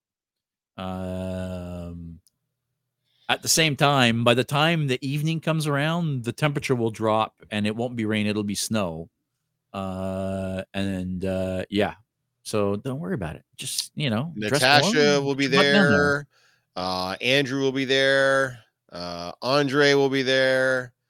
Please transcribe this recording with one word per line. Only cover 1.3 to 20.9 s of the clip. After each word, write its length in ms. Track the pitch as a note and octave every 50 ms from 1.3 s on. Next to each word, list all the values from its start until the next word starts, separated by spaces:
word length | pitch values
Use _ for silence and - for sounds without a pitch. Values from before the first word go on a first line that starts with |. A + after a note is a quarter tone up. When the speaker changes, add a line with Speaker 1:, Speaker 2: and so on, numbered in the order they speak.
| F#2 F#2 F#2 F#2 F#2 F2+ F2+ F2 F2+ F2 F2 E2+ E2+ F2 E2+ E2+ E2 E2 _ _ _ _ _ _ _ _ _ _ _ _ _ _ _ _ _ _ _ _ _ -
Speaker 1:
at 140 | B2 - -
the 60 | A2
same 280 | - E3+ D#3+ D#3 C#3
time, 480 | - D3+ C#3+ D3 C3+ B2 A#2 A2+ A#2 A#2
by 100 | A#2+ A#2+
the 100 | B2+ B2
time 420 | - C#3+ C#3+ D3+ E3 E3+ E3 D3+
the 120 | C3+ B2+ - -
evening 340 | C3 C3+ D3+ D3 D#3+ E3 D#3+
comes 260 | - E3+ D#3+ D#3+ D3
around, 580 | D3+ C#3+ C#3 C#3+ D#3+ E3 F3 E3+ D#3 C#3 B2+ A2+
the 80 | A#2 A2+
temperature 420 | - D3+ D3+ C#3+ C#3+ - - C3+
will 160 | A#2+ A2+ A2+
drop 520 | A2 - A2 A2 G#2+ A2 A2 - - _ - -
and 160 | G#2+ G#2+ G#2
it 80 | G#2+ G#2+
won't 220 | A#2 A#2 B2 B2
be 80 | A#2 A2
rain, 220 | G#2 G#2+ G#2+ G#2
it'll 160 | G#2 G#2 G#2+ G#2
be 100 | G2+ G2
snow. 540 | F#2+ - - A2+ A2 G2 F2 D#2+ D#2+ E2 - _ _ _ _ _ _ _ _ _ _ _ _ -
Uh, 920 | G2 F#2+ F#2+ F#2 F#2 F#2+ F#2+ F#2+ F#2+ F#2+ F#2+ F#2+ F#2+ F#2+ F#2+ F#2+ F#2+ F#2+ - -
and, 500 | G2 G2 G2 G2 F#2 F2+ F#2 F#2 F2+ F#2
uh, 400 | F#2+ F#2+ F#2 F#2 F#2 F#2 F#2 - -
yeah. 240 | G2 G2+ G2+ F#2 - - _ _ _ _ _ _ _ _ _
So 340 | - - G#2+ G2+ G2+ G2+
don't 240 | G2+ - C#3 B2+ C#3+
worry 140 | F3 F#3 F#3+
about 220 | C3 F#2 D2+ D#2+
it. 80 | - - _ _
Just, 340 | - - C3 - - - - _
you 160 | - D3 C3
know, 220 | G#2+ G#2+ C#3 E3+ E3 G2+
dress 140 | G#2+ G#2+ -
Speaker 2:
Natasha 600 | - B2+ C3 C#3+ D3 C#3+ F#3+ A#3 D3+ D3 D3 C#3+
Speaker 1:
warm, 100 | C#3+ C#3
Speaker 2:
will 100 | C#3 C#3
be 140 | C3 C#3 C3
Speaker 1:
come 100 | C3 C#3
on 60 | C#3+
down 80 | C#3+ C#3+
there. 180 | G3+ G3 C#3+
Speaker 2:
there. 360 | C#3+ C#3+ C#3+ C#3+ C#3+ C#3+ D3 - _ _ _ _ _ _ _ _ _
Uh, 400 | F#2 F2+ F#2 F#2 F#2 F#2 F#2 F#2+ -
Andrew 400 | - A#2+ C3 C#3+ C#3+ B2 C3+ C#3 C3+
will 100 | C3+ B2+
be 120 | C3+ C3+
there. 720 | B2 C3+ C3+ C3+ C3+ C3+ C3+ C3+ C3+ C3+ C3+ C3+ C3 B2 A#2 _ _ _ _ _ _ -
Uh, 400 | F2 F2 F2 F2 E2+ F2 F2 - -
Andre 540 | - A#2+ C#3 D3 D3 C3+ B2+ D3 C#3+ C#3+ C#3
will 160 | C#3 C#3 C3+
be 120 | C3 C3+ C3
there. 680 | B2+ C3 C3 C3 C3 C3 C3 C3 C3 C3 B2+ B2+ B2